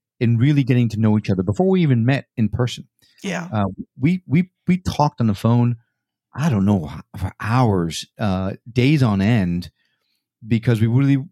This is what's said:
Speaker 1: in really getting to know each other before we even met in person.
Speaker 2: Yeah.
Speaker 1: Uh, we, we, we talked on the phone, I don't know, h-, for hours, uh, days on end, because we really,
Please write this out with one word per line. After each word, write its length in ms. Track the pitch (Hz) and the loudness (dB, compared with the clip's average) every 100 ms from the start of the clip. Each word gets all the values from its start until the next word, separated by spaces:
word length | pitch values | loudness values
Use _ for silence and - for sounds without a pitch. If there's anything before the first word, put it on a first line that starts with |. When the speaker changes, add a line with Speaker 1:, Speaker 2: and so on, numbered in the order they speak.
| _ - | _ -4
Speaker 1:
in 200 | 117 117 | 0 2
really 260 | 139 143 | 2 2
getting 240 | 131 123 117 | 2 2 0
to 100 | 104 | 0
know 200 | 110 107 | 2 2
each 100 | 107 | 0
other 120 | 92 | -2
before 260 | 92 101 190 | -2 0 0
we 140 | 190 | 2
even 220 | 156 120 117 | 2 2 2
met 200 | 139 - - | 0 -4 -4
in 120 | 107 | -2
person. 400 | 107 123 - - _ _ _ | 0 -4 -6 -18 _ _ _
Speaker 2:
Yeah. 260 | 196 170 175 | -10 -8 -6
Speaker 1:
Uh, 120 | 107 95 - - - | -4 -4 -6 -16 -4
we, 240 | 135 180 - | -2 -2 0
we, 240 | 151 180 _ - | 0 0 _ -2
we 120 | 180 | -2
talked 420 | - - 147 - | -2 0 0 2
on 60 | 113 | -2
the 80 | |
phone, 420 | 101 113 120 120 117 _ _ _ _ _ | 0 0 2 0 -2 _ _ _ _ _
I 140 | - 165 | -4 -2
don't 160 | 107 | 0
know, 260 | 196 101 71 | 2 0 -2
h-, 280 | 76 - 95 | -12 -16 -10
for 120 | 90 - | -10 -8
hours, 680 | 104 123 120 95 82 - - - | -2 0 2 2 -2 -6 -14 -8
uh, 360 | 107 92 95 - - | -4 -4 -4 -8 -6
days 300 | 123 131 156 | 0 2 2
on 180 | 123 98 | 2 2
end, 500 | 98 120 90 87 - _ _ _ _ _ _ _ 110 | 2 2 0 -4 -6 _ _ _ _ _ _ _ -4
because 340 | 113 120 113 | -2 0 0
we 60 | 113 | 2
really, 300 | 123 139 139 143 | 2 2 0 -2